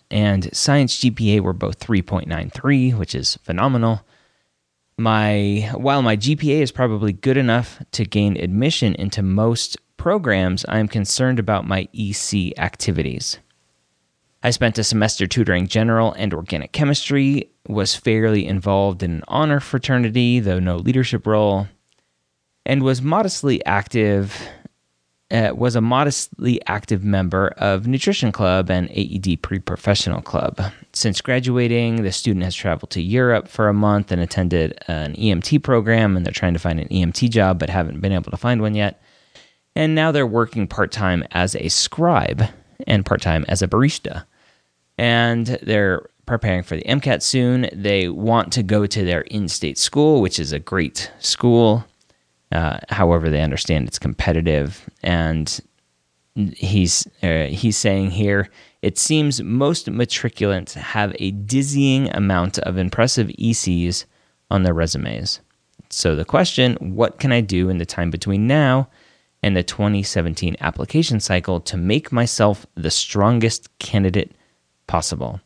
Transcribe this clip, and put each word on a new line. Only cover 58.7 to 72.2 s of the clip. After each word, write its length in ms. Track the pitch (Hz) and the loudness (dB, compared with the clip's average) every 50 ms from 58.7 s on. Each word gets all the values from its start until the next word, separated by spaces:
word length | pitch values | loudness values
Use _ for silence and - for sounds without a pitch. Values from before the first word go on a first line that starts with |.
| _ _ | _ _
"It 160 | - 101 - | -6 -4 -2
seems 460 | - - - 160 156 151 143 123 123 | -2 -2 0 0 0 2 0 -2 -4
most 440 | - 95 117 131 139 147 165 - - | -4 -4 -2 0 0 0 0 -2 -6
matriculants 840 | - - 117 120 - - - - 113 - - 107 101 98 92 82 - | -6 -4 -4 -2 -2 -4 -4 -4 -6 -4 -2 0 0 0 -2 -4 -8
have 420 | - 76 71 - - 107 104 98 - - | -14 -14 -12 -6 -2 -2 -2 -2 -2 -4
a 140 | - 95 | -4 -4
dizzying 760 | 101 101 101 104 127 135 139 143 143 139 139 135 131 135 135 - - | -4 -6 -4 -2 0 0 0 0 0 2 2 4 4 2 0 0 0
amount 440 | 98 101 98 92 87 87 95 - - | 0 2 2 2 2 2 0 -2 -4
of 180 | - 92 90 95 | -4 -2 -2 -2
impressive 520 | 90 95 - 117 117 131 - 123 107 101 - | -2 0 0 0 0 2 2 0 0 -2 -2
E 160 | - - 113 | -2 -2 0
Cs 540 | 113 - - 92 87 85 87 87 90 - - - _ _ _ _ _ _ _ _ | 0 0 0 0 0 0 0 0 -2 -4 -8 -12 _ _ _ _ _ _ _ _
on 120 | 101 98 | 0 2
their 100 | 92 90 | 2 2
resumes." 680 | 82 82 82 80 - 67 67 58 55 57 - - - - _ _ _ _ _ _ _ - _ _ | 2 2 0 0 -2 -4 -4 -6 -6 -6 -6 -6 -6 -8 _ _ _ _ _ _ _ -20 _ _
So 260 | - - - 85 78 | -8 -2 0 0 0
the 80 | 76 82 | 0 0
question, 520 | - - 170 180 - - 135 127 123 117 - | 2 2 2 2 2 2 2 2 2 2 -2
"What 380 | - 92 95 107 117 - - - | -6 -6 0 0 0 0 0 -2
can 140 | - 135 | 0 2
I 100 | 120 120 | 2 2
do 260 | 110 98 98 87 90 92 | 2 2 0 2 2 2
in 80 | 92 | 0
the 80 | 85 85 | -2 -4
time 260 | - - 90 85 85 | -4 -4 -2 -2 -2
between 360 | 78 82 - 101 98 101 107 | -2 -2 -2 0 0 2 2
now 420 | 123 143 156 147 127 127 135 127 - _ _ _ _ _ _ _ _ _ _ | 2 4 4 4 4 2 2 0 -2 _ _ _ _ _ _ _ _ _ _
and 120 | - 101 95 | -2 0 2
the 80 | 90 | 0
twenty 400 | 87 - - - 104 104 104 98 | 0 -2 -2 0 0 2 2 0
seventeen 540 | 98 - - 101 85 82 80 - 92 82 90 - | -2 -2 -2 -2 -2 -2 -2 -2 -2 -4 -4 -2
application 580 | - 82 - - - - - 156 165 - 120 104 | -4 -4 -4 -4 -6 -2 0 0 0 2 0 -2
cycle 400 | - - 95 90 - 98 90 85 | 0 0 -2 -2 0 -2 -4 -4
to 160 | - - - | -4 -4 -4
make 340 | 87 87 95 113 156 - - | -2 0 2 0 0 0 -2
myself 540 | 127 117 | 0 0